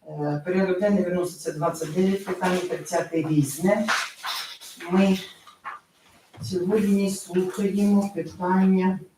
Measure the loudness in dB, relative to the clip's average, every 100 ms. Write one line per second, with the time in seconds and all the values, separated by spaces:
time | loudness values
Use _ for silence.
0 | -14 -6 -4 -4 -2 0 0 2 2 2
1 | 0 -2 -4 -6 -8 -4 -4 -4 -4 0
2 | 2 0 -4 -4 -2 -2 -2 -6 -4 -4
3 | -2 -2 0 2 2 0 0 2 0 -2
4 | -4 -8 -10 -8 -10 -14 -20 -16 0 4
5 | 4 2 -2 -18 -20 -20 -16 -16 _ _
6 | _ _ _ -12 -6 -4 0 2 4 2
7 | 2 -2 -4 -2 -2 0 0 2 4 4
8 | 2 -2 -8 -4 2 4 6 6 2 0
9 | -6